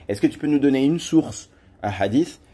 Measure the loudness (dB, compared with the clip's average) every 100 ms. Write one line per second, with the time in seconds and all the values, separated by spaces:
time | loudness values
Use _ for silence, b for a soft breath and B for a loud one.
0 | b -2 -2 -2 0 2 2 2 2 0
1 | 0 0 0 -4 -18 b b b -6 -2
2 | 0 0 -2 -6 b